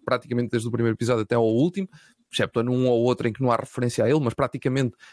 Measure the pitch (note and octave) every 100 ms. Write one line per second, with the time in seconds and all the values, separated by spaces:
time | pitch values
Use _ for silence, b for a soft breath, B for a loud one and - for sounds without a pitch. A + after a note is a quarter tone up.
0 | - B2 - A#2+ A#2+ A#2+ A#2 A#2 A#2 A2
1 | A#2 A#2+ G#2+ A#2+ A2+ A2+ D#3+ F#3+ F#3+ b
2 | b b _ - G2+ - A#2+ B2+ B2+ A#2+
3 | A#2+ B2 A#2+ A2 C3 A#2 - - B2 -
4 | A2+ D3+ B2+ - C3+ C3 C#3 C3 B2+ -
5 | b